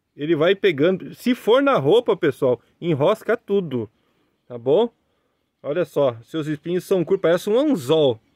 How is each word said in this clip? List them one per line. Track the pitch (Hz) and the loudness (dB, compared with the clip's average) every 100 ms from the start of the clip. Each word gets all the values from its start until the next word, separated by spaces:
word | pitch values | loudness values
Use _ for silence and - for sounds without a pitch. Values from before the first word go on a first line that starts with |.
| _ - | _ -8
ele | 151 | -2
vai | 151 170 | 0 2
pegando. | 196 196 139 170 185 143 | 2 0 2 0 0 -6
Se | - 247 | -6 -4
for | 247 202 254 | -2 2 2
na | 277 220 | 4 2
roupa, | 139 226 240 185 | 2 2 2 0
pessoal, | 156 - 131 120 _ _ | -2 0 0 -2 _ _
enrosca | 165 139 160 214 - 240 | -4 0 0 0 -2 -4
tudo, | - 202 165 123 107 _ _ _ _ _ - | -2 -4 -2 -6 -8 _ _ _ _ _ -18
tá | 123 | -8
bom? | 123 175 233 - _ _ _ _ _ _ | 0 0 0 -6 _ _ _ _ _ _
Olha | 131 165 | -6 -4
só, | 160 151 139 117 | -4 0 -2 -2
seus | - 160 151 | -8 -8 -6
espinhos | 147 170 180 | -8 -6 -6
são | - 190 | -2 -2
curtos, | 160 190 | 0 0
parece | 165 170 208 | 0 0 0
um | 233 | 0
anzol | 302 208 123 156 139 110 _ | 0 -2 0 2 2 0 _